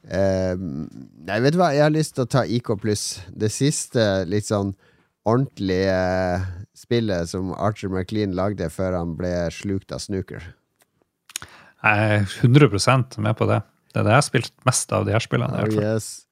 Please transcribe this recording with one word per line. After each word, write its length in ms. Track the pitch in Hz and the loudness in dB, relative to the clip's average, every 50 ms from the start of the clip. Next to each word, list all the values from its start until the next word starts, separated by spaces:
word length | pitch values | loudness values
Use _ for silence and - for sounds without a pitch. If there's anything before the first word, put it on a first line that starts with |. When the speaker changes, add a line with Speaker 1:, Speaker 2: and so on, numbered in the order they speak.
| - - | -12 -4
Speaker 1:
eh, 480 | - 92 98 98 95 95 95 92 92 | 0 0 2 2 2 0 0 -2 -2
nei, 840 | 92 95 82 67 73 76 - - - - - 50 57 78 87 98 110 | -4 -4 -6 -6 -8 -8 -10 -12 -18 -20 -20 _ -16 -8 -4 -2 2
vet 120 | 123 143 | 2 2
du 60 | 160 185 | 4 4
hva? 160 | 180 160 139 | 2 2 4
Jeg 80 | 147 | 4
har 80 | 147 156 | 4 4
lyst 240 | 151 156 151 - - | 4 2 -2 -2 -2
til 100 | - 127 | -4 -2
å 60 | - | 2
ta 140 | - 131 113 80 | 2 2 2 2
I 120 | 110 120 | -2 -2
K 160 | - - 110 | 0 -2 -4
pluss. 440 | 98 - 107 104 - - - - - 90 - - | -2 0 -2 -2 -2 -2 -8 -8 -10 -14 -16 -4
Det 140 | - 107 104 | -2 -2 -2
siste, 720 | - - 135 143 151 - - - - 123 110 101 95 95 92 | 0 2 0 0 0 -2 -6 -2 0 2 2 4 2 0 0
litt 180 | 80 101 104 101 - | 0 -2 -2 0 0
sånn 240 | 110 101 101 98 95 _ _ _ _ _ _ _ _ _ _ | -2 0 0 -2 -4 _ _ _ _ _ _ _ _ _ _
ordentlige 1120 | 104 113 127 135 135 _ - 101 92 92 92 95 98 95 92 92 90 92 92 92 90 87 90 92 92 87 90 104 _ _ | 2 2 2 2 -2 _ -6 -2 0 2 2 2 2 2 2 2 0 0 0 0 0 0 -2 -4 -6 -8 -12 -14 _ _
spillet 540 | - - _ 120 117 113 107 95 87 85 82 | -20 -6 _ -2 0 0 0 -2 -2 -2 -4
som 240 | - 92 95 92 | -4 -6 -6 -6
Archer 380 | 85 - 95 104 104 - - 95 | -4 -2 -2 -2 -2 -2 -6 -4
McLean 420 | 95 95 90 - 110 107 104 98 | -4 -4 -4 -4 -2 -2 -2 -2
lagde 380 | 92 90 92 104 104 95 90 80 | -2 -2 -2 -2 -2 -4 -6 -6
før 260 | - - 95 92 92 | -4 -4 -4 -2 -2
han 200 | 87 85 85 82 | -2 -4 -4 -6
ble 340 | 73 90 90 87 87 87 82 | -4 -4 -4 -2 -2 -2 -4
slukt 420 | - - - 101 98 95 - - | -6 -6 -6 -4 -4 -4 -6 -8
av 60 | - 65 | -10 -10
snooker. 420 | - - 101 95 90 - - - 87 92 - _ _ _ _ _ _ _ _ _ _ _ _ _ _ - - - - - - - - - _ _ | -8 -6 -6 -6 -6 -8 -12 -16 -16 -18 -20 _ _ _ _ _ _ _ _ _ _ _ _ _ _ -16 -14 -14 -14 -14 -20 -20 -20 -20 _ _
Speaker 2:
Jeg 300 | - 110 107 104 107 107 | 2 2 4 4 4 4
er 140 | 104 104 101 95 - - | 4 2 2 -2 -2 2
hundre 260 | - 120 123 147 147 113 | 4 4 6 6 6 4
prosent 480 | 98 95 - 123 131 131 127 - - - | 4 2 2 4 2 2 2 -2 -6 -4
med 180 | 110 110 113 | -2 -2 0
på 100 | - 107 | 0 2
det. 160 | 101 107 113 - _ _ _ _ _ - | 2 2 0 0 _ _ _ _ _ -4
Det 60 | 110 | 0
er 20 | |
det 80 | 104 104 | 2 6
jeg 60 | 113 | 6
har 60 | 139 | 4
spilt 280 | 147 - - 127 - - _ _ _ | 4 4 -2 -2 -4 -4 _ _ _
mest 260 | 127 - - - - | -2 0 0 -2 -2
av 120 | 104 101 101 | -2 0 0
de 60 | 101 | 2
her 80 | 101 117 | 0 0
spillene, 320 | - - 127 123 120 - - | 0 0 -2 -2 -2 -2 -2
i 40 | 120 | -2
Speaker 1:
Oh, 20 | 117 | -2
Speaker 2:
hvert 100 | 110 110 | 0 0
fall. 80 | 107 104 107 113 | 0 0 0 -2
Speaker 1:
yes. 300 | 110 - - - - _ _ | -2 -4 -6 -16 -18 _ _